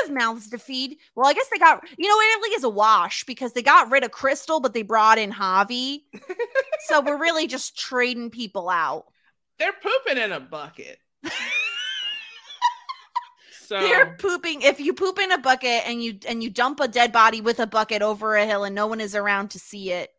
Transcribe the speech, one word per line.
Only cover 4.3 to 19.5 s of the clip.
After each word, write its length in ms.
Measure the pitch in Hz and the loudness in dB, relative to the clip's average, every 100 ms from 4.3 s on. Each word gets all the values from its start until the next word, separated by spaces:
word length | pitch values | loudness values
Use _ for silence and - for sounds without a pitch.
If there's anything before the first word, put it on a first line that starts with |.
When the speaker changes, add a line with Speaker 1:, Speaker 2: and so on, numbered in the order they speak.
| 285 - 320 | -2 -2 -2
Speaker 1:
but 120 | 247 | 0
they 100 | 226 | -4
brought 360 | 196 220 214 220 | 0 4 6 6
in 140 | 208 | 4
Javi. 720 | 196 196 190 202 247 254 285 _ | -4 0 2 2 -2 -6 -8 _
Speaker 2:
<laughs> 80 | - - 370 466 539 523 622 - | -18 -12 -8 -4 -2 -2 -4 0
Speaker 1:
So 140 | 311 | 2
we're 160 | 285 294 | 2 0
really 300 | 330 320 311 | 0 0 -2
just 320 | 254 - - | -4 -8 -10
trading 500 | - 254 247 240 233 | -4 0 0 -2 -10
people 380 | 226 220 196 175 | -10 -10 -6 -2
out. 380 | 175 151 151 - _ _ _ _ - | 0 0 -4 -10 _ _ _ _ -6
Speaker 2:
They're 140 | 339 | -4
pooping 460 | 403 403 523 508 262 | -4 -2 -2 0 -2
in 140 | 214 | -2
a 80 | 160 | -6
bucket. 580 | 131 151 147 - - - _ _ | -10 -14 -14 -16 -20 -20 _ _
Speaker 1:
<laughs> 80 | 302 960 988 1077 1077 1077 1077 1077 1077 1077 880 906 988 1077 960 960 988 1047 _ 960 - _ _ - - | -10 -8 -4 -4 -4 -6 -8 -8 -8 -10 -12 -20 -20 -2 -2 -2 -12 -16 _ -10 -10 _ _ -20 -8
Speaker 2:
So 120 | 196 | -2
Speaker 1:
They're 360 | 392 - 269 - | 2 4 4 0
pooping. 440 | 392 349 339 294 | -4 -4 -4 0
If 180 | 262 285 | 2 2
you 120 | 294 | 0
poop 260 | - 370 381 | -2 -2 -2
in 140 | 381 | 0
a 60 | 349 | 0
bucket 480 | 254 262 254 233 - | 2 2 0 -2 -2
and 160 | 233 | -6
you, 160 | 233 196 - | -8 -8 -8
and 140 | 233 | -6
you 80 | 226 | -4
dump 300 | 196 247 285 | -2 0 0
a 80 | 262 | 0
dead 240 | 240 233 | 2 4
body 280 | 233 220 226 | 6 6 6
with 200 | 214 233 | 2 0
a 60 | 226 | 0
bucket 360 | 220 214 214 | 0 0 0
over 340 | 208 208 214 214 | 0 -2 0 2
a 80 | 214 | 2
hill 180 | 202 | 0
and 100 | 202 | -2
no 120 | 202 214 | -2 -2
one 140 | 226 | -2
is 140 | 208 | -6
around 360 | 208 202 202 202 | -4 -2 -2 -4